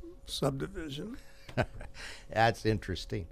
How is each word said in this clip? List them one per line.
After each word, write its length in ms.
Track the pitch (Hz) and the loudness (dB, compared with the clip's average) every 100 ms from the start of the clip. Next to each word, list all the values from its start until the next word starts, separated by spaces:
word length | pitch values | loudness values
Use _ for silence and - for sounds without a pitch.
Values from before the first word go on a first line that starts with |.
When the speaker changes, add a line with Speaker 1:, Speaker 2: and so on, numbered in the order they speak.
| - - - | -12 -12 -6
Speaker 1:
subdivision. 920 | - 139 135 180 190 160 139 208 247 - - - - | 2 2 2 -2 -4 -6 -4 -6 -8 -10 -14 -4 2
Speaker 2:
<laughs> 80 | - - - - - - - | 2 0 -10 -8 -10 -10 -2
That's 340 | 107 117 104 110 | 6 6 6 4
interesting. 600 | 107 - 90 - 107 90 | 2 2 -4 -2 -4 -4